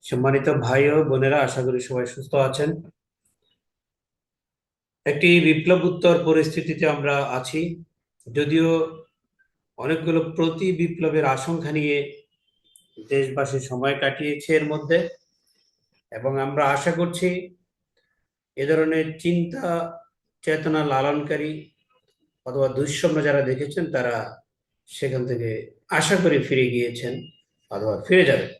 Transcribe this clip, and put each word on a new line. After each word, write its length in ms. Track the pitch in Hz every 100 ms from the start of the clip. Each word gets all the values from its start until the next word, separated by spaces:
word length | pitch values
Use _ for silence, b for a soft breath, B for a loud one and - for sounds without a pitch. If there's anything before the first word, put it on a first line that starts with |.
সম্মানিত 420 | - 127 135 139 143 139
ভাই 200 | 123 131 143
ও 80 | 151
বোনেরা, 340 | 143 131 135 147
আশা 160 | 127 127
করি 180 | 127 127
সবাই 260 | 123 127 123
সুস্থ 260 | - - 143 131
আছেন। 240 | 131 151 165 - _ _ _ _ _ _ _ _ _ _ _ _ _ _ _ _ _ _ _ _ _ -
একটি 220 | 143 175 175
বিপ্লব 400 | 160 156 170 180
উত্তর 300 | 175 - 180 165
পরিস্থিতিতে 600 | 156 160 156 165 147 143 156
আমরা 300 | 143 143 143 135
আছি, 280 | 127 131 156 175 170 - _ _ _ -
যদিও 420 | 120 147 160 165 165 160 160 - _ _ _ _ _ _ -
অনেকগুলো 420 | 127 160 160 165 160
প্রতি 320 | - 165 - 190
বিপ্লবের 520 | 165 170 165 160 151 139
আশঙ্কা 440 | 135 - 165 143
নিয়ে 240 | 151 147 143 143 - _ _ _ _ _ - _ - 110
দেশবাসী 500 | 139 131 135 135 135
সময় 340 | - 127 135 139
কাটিয়েছে 500 | 139 135 147 147 -
এর 120 | 156 151
মধ্যে, 260 | 151 147 165 170 - _ _ _ _ _ _ _ _ _
এবং 200 | 110 127 135
আমরা 240 | 135 143 139
আশা 240 | 143 175
করছি 360 | 165 170 - 180 180 - _ _ _ _ _ _ _ _ _ _ -
এ 80 | 139
ধরনের 400 | 160 156 160 160 160
চিন্তা 460 | 170 175 170 175 175 170 170 - _ _ _ _
চেতনা 360 | - 151 156 156
লালনকারী 680 | 147 131 139 147 147 147 151 156 - _ _ _ _ _ _ _ -
অথবা 220 | 131 135
দুঃস্বপ্ন 500 | 127 143 - 170 156
যারা 200 | 147 143
দেখেছেন, 420 | 127 131 143 185 156
তারা 220 | 139 120 117 104 - _ _ _ _ _
সেখান 340 | - 135 127 123
থেকে 240 | 120 117 110 - _ _
আশা 260 | 160 160 -
করে 200 | 180 147
ফিরে 240 | - 131 123
গিয়েছেন 440 | 120 120 120 120 - - _ _ _ _
অথবা 240 | 101 107 98
ফিরে 200 | - 185 160
যাবেন। 240 | 110 - -